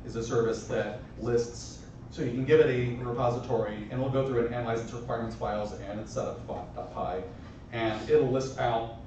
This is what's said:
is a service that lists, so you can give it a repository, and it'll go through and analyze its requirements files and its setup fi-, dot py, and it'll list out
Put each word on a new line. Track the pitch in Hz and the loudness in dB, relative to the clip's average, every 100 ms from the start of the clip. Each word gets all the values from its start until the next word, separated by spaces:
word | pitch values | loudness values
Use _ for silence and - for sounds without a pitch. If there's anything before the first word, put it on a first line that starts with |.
is | - | -6
a | 113 | -4
service | 117 120 113 113 - | 0 2 4 0 0
that | 117 104 104 - 117 | 0 0 -4 -10 -6
lists, | 113 120 117 - - - - - - | 2 2 2 -4 -12 -12 -14 -14 -12
so | - | -4
you | 127 | -2
can | 123 | 0
give | 135 156 | 6 8
it | 143 | 8
a | 123 120 120 | 6 2 -2
repository, | 123 120 123 120 - 117 104 107 104 | -4 2 2 2 0 0 0 -4 -4
and | |
it'll | 127 135 | -2 2
go | 131 | 2
through | 135 120 117 | 2 2 2
and | |
analyze | 120 117 113 | 0 -2 -2
its | 113 | -2
requirements | 120 120 113 113 | -8 -4 -2 -2
files | - 107 104 104 | -4 -2 -2 -4
and | 101 101 107 | -6 -8 -8
its | - | -6
setup | 104 104 - - | -4 -4 -6 -8
fi-, | 104 - - | -8 -8 -10
dot | 123 | -8
py, | - - 156 - - - - - | -4 -4 -4 -6 -12 -14 -14 -8
and | 117 113 107 - | -2 -2 -2 4
it'll | 147 131 | 6 6
list | 131 131 131 | 2 0 0
out | 127 117 117 - | 2 2 -2 -8